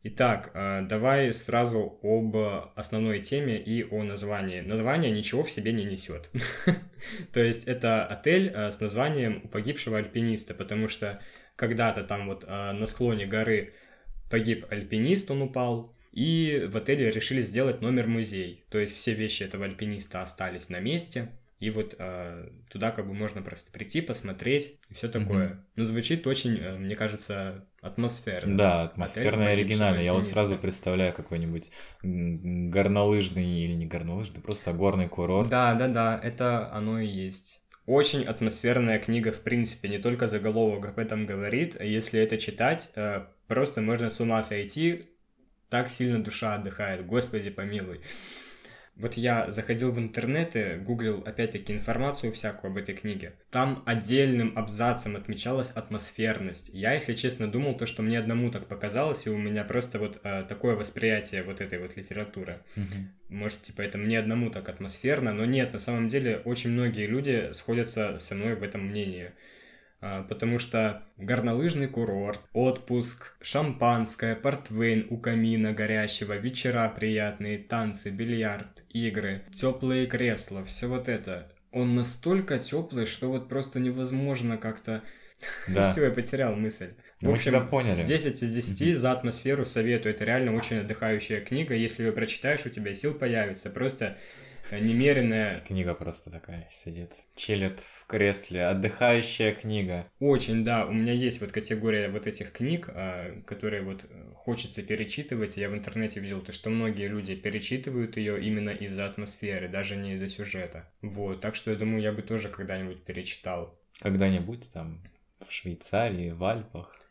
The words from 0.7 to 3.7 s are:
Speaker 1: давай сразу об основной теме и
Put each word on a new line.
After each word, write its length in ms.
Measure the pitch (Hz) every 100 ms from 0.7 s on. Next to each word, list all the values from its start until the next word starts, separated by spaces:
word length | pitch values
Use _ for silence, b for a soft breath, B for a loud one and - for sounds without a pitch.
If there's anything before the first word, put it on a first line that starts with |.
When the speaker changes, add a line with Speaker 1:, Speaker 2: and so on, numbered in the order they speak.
| 98 95
Speaker 1:
давай 460 | 107 123 139 131
сразу 680 | 110 - 117 120 113 101 -
об 340 | 101 113 110 110 104 98 - -
основной 420 | 101 110 110 104
теме 420 | 98 143 139 107
и 220 | 107